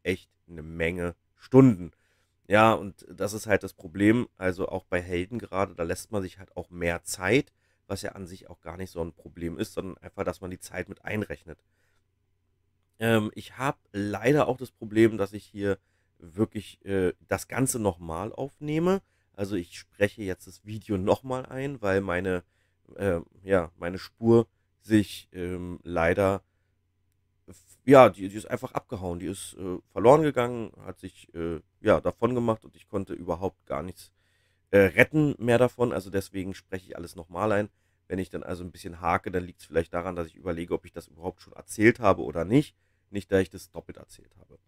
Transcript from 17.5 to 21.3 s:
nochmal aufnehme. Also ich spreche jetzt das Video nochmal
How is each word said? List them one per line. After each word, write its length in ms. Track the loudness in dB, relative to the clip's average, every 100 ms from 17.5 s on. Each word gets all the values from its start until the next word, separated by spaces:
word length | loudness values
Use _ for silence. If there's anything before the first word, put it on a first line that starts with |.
| -2 -2 0
nochmal 560 | -2 -2 -8 -8 -8
aufnehme. 680 | -8 -10 _ -4 0 2 0 _ _ _
Also 220 | -8 -4 -4
ich 240 | -6 -16
spreche 420 | -20 -2 -2 -2
jetzt 240 | -10 -10 -12
das 200 | -20 -12
Video 320 | -12 -4 -2
nochmal 480 | 2 0 0